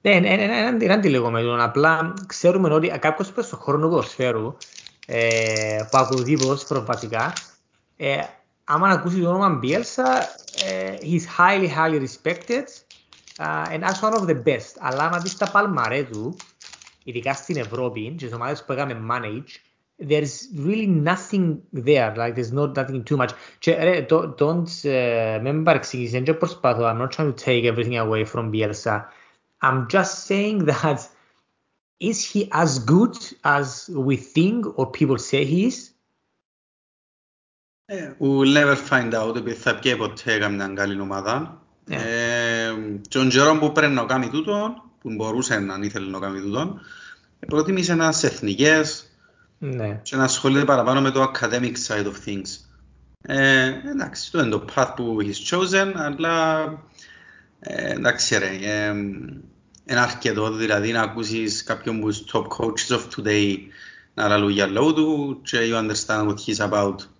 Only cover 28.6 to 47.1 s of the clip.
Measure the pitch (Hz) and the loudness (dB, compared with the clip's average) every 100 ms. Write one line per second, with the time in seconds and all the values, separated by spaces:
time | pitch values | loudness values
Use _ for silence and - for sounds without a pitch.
28.6 | 107 101 110 104 110 - _ _ _ _ | -2 -2 -2 -2 -4 -20 _ _ _ _
29.6 | 131 131 117 190 180 - - 196 208 214 | 0 0 2 2 2 -4 -2 0 0 2
30.6 | 151 139 160 135 - _ _ _ _ _ | 2 2 0 -2 -6 _ _ _ _ _
31.6 | _ _ _ _ 190 208 - 202 196 151 | _ _ _ _ -4 -2 -2 -2 0 2
32.6 | 165 131 113 170 240 - - - 143 143 | 2 2 4 6 6 0 -16 -4 0 2
33.6 | 135 - - 160 131 131 - 156 185 233 | 0 -8 -6 -2 0 0 0 2 4 2
34.6 | 185 - 131 - 143 123 - 139 143 170 | -4 -2 -2 2 2 2 0 0 2 2
35.6 | 233 - - _ _ _ _ _ _ _ | 2 -2 -16 _ _ _ _ _ _ _
36.6 | _ _ _ _ _ _ _ _ _ _ | _ _ _ _ _ _ _ _ _ _
37.6 | _ _ - 196 147 135 135 135 135 147 | _ _ -12 -10 -10 -2 0 4 6 6
38.6 | 143 139 - 131 117 113 110 120 113 110 | 6 2 2 0 0 -2 -2 -4 -6 -2
39.6 | 127 113 127 120 107 107 - 110 104 101 | -2 0 0 0 -2 -4 -2 0 0 -2
40.6 | 98 98 101 98 98 98 98 127 160 - | -6 -4 -4 -4 -6 -6 -2 -4 -4 -14
41.6 | _ _ - 143 113 117 117 120 117 117 | _ _ -10 -6 -4 -2 -2 0 0 -2
42.6 | 113 110 107 101 - 131 131 123 147 156 | -2 -4 -8 -10 -4 2 4 6 6 6
43.6 | 151 151 147 135 110 131 120 143 202 208 | 4 4 4 2 0 0 0 -2 -2 -2
44.6 | 214 240 - _ - 110 110 117 127 110 | -4 -8 -20 _ -10 -6 -4 -2 0 -2
45.6 | 98 95 101 101 95 95 98 98 101 113 | -2 -4 -6 -6 -6 -6 -6 -6 -4 -4
46.6 | 175 202 - - - | -4 -8 -14 -20 -20